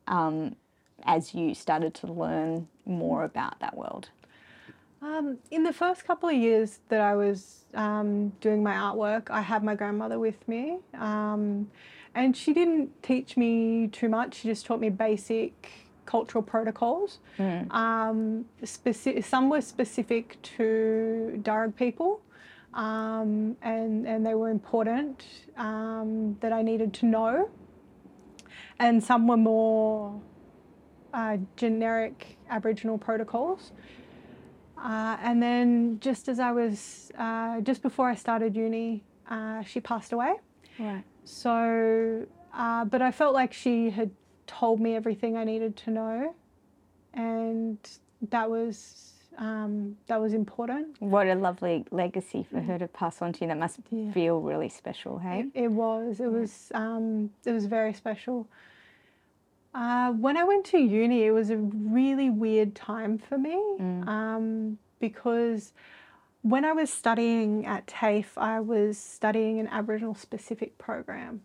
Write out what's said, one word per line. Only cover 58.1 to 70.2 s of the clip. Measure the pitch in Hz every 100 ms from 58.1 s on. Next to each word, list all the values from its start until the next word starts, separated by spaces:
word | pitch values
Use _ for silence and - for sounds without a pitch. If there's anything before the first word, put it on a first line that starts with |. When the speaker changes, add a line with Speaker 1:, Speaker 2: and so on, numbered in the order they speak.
| 214 - 247 226 - - - - _ _ _ _ _ _ _ _
Speaker 2:
Uh, | 262 240 247 247
when | 226 262 302
I |
went | 359 403 381
to | 359
uni, | 247 214 233 240
it | 220
was | 220 214
a | 220
really | 208 214 214 233 269 269 269
weird | 214 220 214 214
time | 208 - 220 220 220
for | - 277
me, | 285 349 415 392
Speaker 1:
Mm. | 185 180 180
Speaker 2:
um, | 214 220 220 220 220 220 214 _ _
because | 226 - 254 233 233 220 208 - - - - - _ _
when | 220 254
I | 311
was | 320 311
studying | - 233 226 233 233 214 214 208
at | 196 -
tafe, | - 220 208 208 -
I | 220 220
was | 220 226 208 214
studying | - - 214 220 220 220
an | 220
Aboriginal | 214 214 214 226
specific | 214